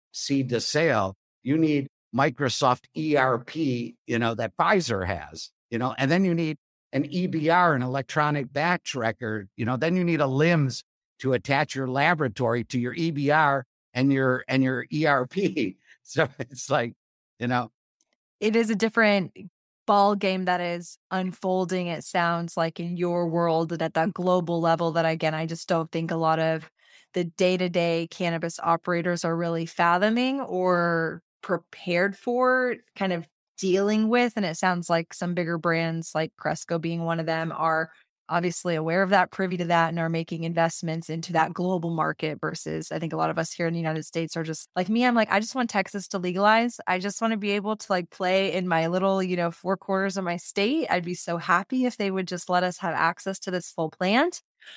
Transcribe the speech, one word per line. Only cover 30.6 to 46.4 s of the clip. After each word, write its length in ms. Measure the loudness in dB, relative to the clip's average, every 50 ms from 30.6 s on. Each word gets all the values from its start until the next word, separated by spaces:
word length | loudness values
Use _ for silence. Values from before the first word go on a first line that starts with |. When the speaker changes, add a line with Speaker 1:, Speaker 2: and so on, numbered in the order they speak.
| 2 2 4 4 4 2 2 0 0 -2 -4 -8 -12 _ _ _
Speaker 2:
prepared 720 | -6 -4 -4 -4 -4 _ -20 -12 -4 -2 2 2 2 0 -2
for, 600 | -4 -4 -2 0 2 2 2 2 2 2 0 -2 -6 _ _ -8
kind 180 | -4 -2 -2 -2
of 140 | -2 -4 -8 _ _ _ _ _ -4
dealing 500 | 0 2 2 4 4 2 2 2 2 2
with. 260 | 4 2 2 2 0
And 100 | -2 -2
it 120 | -2 -2 0
sounds 340 | 0 0 0 0 0 0
like 200 | 0 0 0 -2
some 220 | -8 -6 -4 -4 -2
bigger 240 | -2 0 0 -2 0
brands, 560 | 0 2 2 2 0 0 -2 -4 -6 -4 -2
like 200 | -2 -2 -4 _ -6
Cresco 400 | -4 -4 -4 -4 -4 -4 -2 -2
being 260 | -2 -2 -4 -2 -2
one 160 | -2 -2 -2
of 60 | -2
them, 260 | -2 -2 -2 -2 -4
are 380 | -2 -2 0 2 2 0 0 -4 -6 _ _ _ _ _ _ -4
obviously 460 | -2 0 0 0 -2 -4 -2 -2 -2
aware 300 | 0 0 0 2 2 2
of 80 | 4
that, 180 | 4 4 4 2
privy 260 | 0 -4 -4 -2 -2
to 100 | -2 0
that, 240 | 2 2 2 2 2
and 100 | 0 -2
are 100 | -2 0
making 340 | -2 -2 -4 -4 -6 -6 -4
investments 640 | -2 0 2 0 0 0 -2 -6 -4 -4 -6 -6 -8
into 200 | -8 -8 -6 -2
that 220 | 0 2 2 0 0
global 380 | -2 -2 0 0 0 -2 -2
market 480 | -2 0 0 -2 -2 -2 -4 -6 -4 -4
versus, 500 | -6 -6 -6 -6 -8 -6 -6 -6 -6 -6
I 60 | -6 -6
think, 160 | -6 -4 -2
a 40 | -2
lot 120 | -2 -2
of 80 | 0 -2
us 140 | -4 -4
here 160 | -4 -4 -4 -2
in 60 | -2
the 60 | -2
United 240 | -2 -2 -4 -4 -6
States 320 | -6 -6 -6 -6 -4 -4
are 60 | -6
just 260 | -6 -6 -6 -10 -10 -8 -4
like 140 | -4 -2 0
me. 160 | 0 2 2
I'm 80 | 4 4
like, 180 | 2 2 2
"I 80 | 2 0
just 140 | 0 -2 -4
want 160 | -4 -4 -2
Texas 380 | 0 -2 -2 -2 -4 -10 -8 -6
to 100 | -6 -4
legalize. 640 | -4 -2 0 2